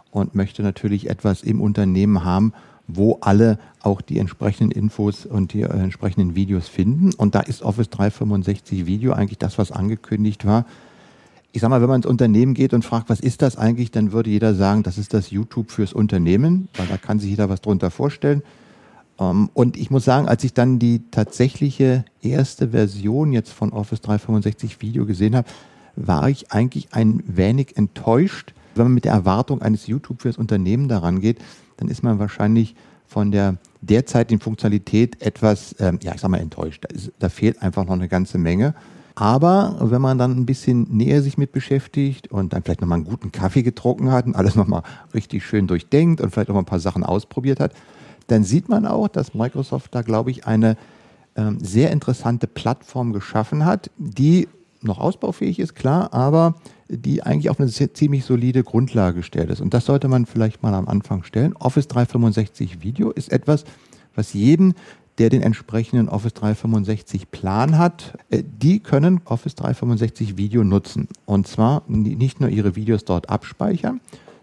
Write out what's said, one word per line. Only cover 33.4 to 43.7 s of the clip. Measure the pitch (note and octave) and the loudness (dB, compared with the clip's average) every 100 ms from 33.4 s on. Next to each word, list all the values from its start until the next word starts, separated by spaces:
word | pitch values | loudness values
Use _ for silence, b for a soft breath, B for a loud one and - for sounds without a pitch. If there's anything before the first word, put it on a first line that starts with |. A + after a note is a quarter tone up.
| G2 F2+ _ _ | 0 -2 _ _
derzeitigen | - G#2+ B2 A#2+ A#2 G#2+ | 0 2 2 0 2 0
Funktionalität | - A2 A2 G#2 - G#2+ A#2+ - | -2 -4 0 0 0 2 2 0
etwas, | G#2+ - A2 G2+ - - | -6 0 2 2 -4 -4
ähm, | F#2+ F2 | -2 -2
ja, | - | -6
ich | - | -6
sag | F#2+ | -2
mal, | E2+ | -2
enttäuscht. | E2 - D#2+ D2+ | -4 -8 -8 -8
Da | - - | -14 -12
ist, | G2+ - | -14 -6
da | F#2 | -6
fehlt | - G#2+ - | 0 -2 0
einfach | F#2 G2+ F#2 | -4 -2 -2
noch | |
eine | F#2 F2+ | -2 -2
ganze | F#2 F#2+ - | -2 -2 -2
Menge. | E2 F2+ C3+ - B B B - | 0 0 0 -4 B B B -4
Aber | G#2+ B2+ E3+ F#3+ G3+ E3 | 2 4 4 4 2 -2
wenn | A#2 B2 | 0 0
man | C3+ C3 | 2 2
dann | B2+ B2+ | 0 0
ein | B2 | -2
bisschen | C3 - B2 A2+ | -2 0 0 2
näher | A2 B2+ C#3+ | 0 2 2
sich | C#3 C#3 | 2 -2
mit | C#3 | -2
beschäftigt | C3 - C#3 - C#3+ C#3 C3 - | -2 -2 -2 -2 -2 -2 -4 -8
und | G2+ F#2+ | -4 -2
dann | F#2 | -4
vielleicht | E2+ F2 | -4 -4
nochmal | F#2 E2+ | 0 -2
einen | D#2 | -2
guten | F2 G2+ | -8 -10
Kaffee | - G2+ C3+ | -4 -2 0
getrunken | A#2+ | 0